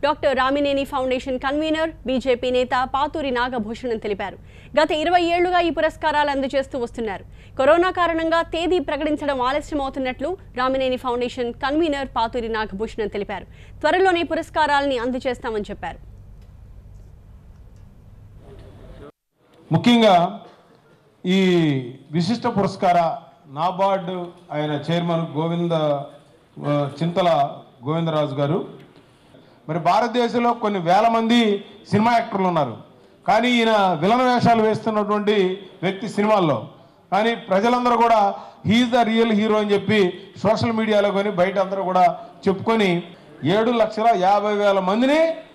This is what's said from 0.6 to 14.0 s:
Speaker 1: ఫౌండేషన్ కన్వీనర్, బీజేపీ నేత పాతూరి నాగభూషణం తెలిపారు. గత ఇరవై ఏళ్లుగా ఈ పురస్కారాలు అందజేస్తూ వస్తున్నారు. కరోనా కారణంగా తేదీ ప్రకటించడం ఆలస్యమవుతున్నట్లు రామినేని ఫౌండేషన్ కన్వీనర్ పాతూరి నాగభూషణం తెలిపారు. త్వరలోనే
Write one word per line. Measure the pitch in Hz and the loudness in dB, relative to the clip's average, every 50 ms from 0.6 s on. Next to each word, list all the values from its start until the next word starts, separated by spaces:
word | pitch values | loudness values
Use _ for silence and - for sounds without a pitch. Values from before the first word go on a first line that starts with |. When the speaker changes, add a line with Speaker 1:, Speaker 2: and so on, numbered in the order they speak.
| 285 285 277 277 277 | 0 0 0 -2 -2
Speaker 1:
ఫౌండేషన్ | 262 - 269 262 262 247 262 - 277 262 254 | -2 -4 -4 -2 -2 -2 -4 -4 -4 -6 -4
కన్వీనర్, | - 269 277 294 311 311 302 320 320 320 311 - - - | -4 -4 -2 -2 -2 -2 -2 -2 -2 -4 -6 -8 -6 -4
బీజేపీ | 262 262 - 269 247 247 262 254 | -4 -2 0 0 -2 0 0 -2
నేత | 254 247 254 247 277 254 254 | 0 0 0 0 0 -2 -2
పాతూరి | 247 - 269 277 302 294 330 294 277 | -2 -2 -2 -2 -2 -4 -4 -4 -2
నాగభూషణం | 262 240 240 254 247 247 208 208 233 220 - 254 226 220 | -2 -2 -2 -2 -4 -6 -6 -6 -8 -8 -6 -6 -6 -4
తెలిపారు. | - 220 202 190 208 190 175 - - - - - - - - 277 | -4 -6 -6 -6 -6 -10 -10 -14 -20 -20 -20 -20 -20 -2 2 2
గత | 311 311 | 2 2
ఇరవై | 349 302 311 339 359 359 | 2 -2 0 2 2 2
ఏళ్లుగా | 349 330 339 359 349 370 359 349 | 2 2 2 2 0 2 2 2
ఈ | 349 339 | 2 2
పురస్కారాలు | 285 330 320 320 320 - - 311 294 294 294 294 | 0 0 -2 -2 -2 -2 -2 0 0 2 0 0
అందజేస్తూ | 285 269 269 269 269 277 269 - - 277 | 0 -2 -2 -2 -2 -2 -4 -2 -4 -6
వస్తున్నారు. | 240 233 - - 233 214 190 175 - - - - - - - - | -6 -6 -6 -8 -8 -8 -8 -10 -12 -18 -20 -20 -20 -20 -4 0
కరోనా | 262 269 311 339 349 370 | 4 4 6 6 4 0
కారణంగా | 359 359 349 339 339 320 330 330 320 330 | 2 0 0 0 0 0 0 0 0 0
తేదీ | 330 330 - 320 339 359 339 359 | 0 -2 -4 -4 -2 0 0 0
ప్రకటించడం | 285 - 311 277 320 302 302 294 302 285 277 262 | 0 -2 -4 -4 -2 -2 -4 -2 -2 -4 -2 -2
ఆలస్యమవుతున్నట్లు | 247 247 269 294 294 - 330 285 277 269 269 285 262 254 247 - 262 302 370 381 - - - 247 | -2 -2 -2 -2 -4 -4 -6 -4 -4 -4 -6 -6 -6 -6 -6 -6 -6 -6 -6 -8 -12 -14 -6 -4
రామినేని | 254 262 262 269 262 262 254 247 | -2 0 0 0 0 -2 -2 -2
ఫౌండేషన్ | - 262 240 247 247 247 - 262 247 240 233 | -4 -4 -2 -2 -4 -4 -4 -6 -6 -6 -6
కన్వీనర్ | - - 269 285 311 349 330 285 277 269 262 - - | -6 -4 -2 0 0 0 0 -2 -4 -6 -6 -4 -4
పాతూరి | 226 233 - 247 226 226 | -4 -2 -2 -6 -6 -4
నాగభూషణం | 226 220 220 208 - 190 220 220 - - 214 202 | -4 -4 -4 -6 -6 -8 -8 -8 -6 -6 -6 -6
తెలిపారు. | - 208 202 - 208 180 - - - - - - - - | -4 -6 -8 -6 -8 -12 -12 -16 -20 -20 -20 -20 -16 -4
త్వరలోనే | - 302 320 370 | -2 0 2 4